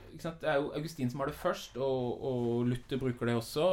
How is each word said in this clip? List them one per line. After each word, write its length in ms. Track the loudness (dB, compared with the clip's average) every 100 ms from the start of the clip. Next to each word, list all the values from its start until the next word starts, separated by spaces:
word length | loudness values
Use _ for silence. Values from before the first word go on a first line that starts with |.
| -16
ikke 140 | -10 -8
sant, 160 | -4
det 80 | 2
er 80 | 2
jo 140 | 2
Augustin 400 | -2 -6 -2 -2
som 80 | 0
har 80 | -4
det 80 | 0
først, 400 | 0 -2 -4 -2
og, 400 | 0 2 0 -2 -2
og 400 | 0 2 2 2
Luther 300 | 0 -2 -2
bruker 300 | 0 0 0
det 80 | 0
også, 300 | 0 2 4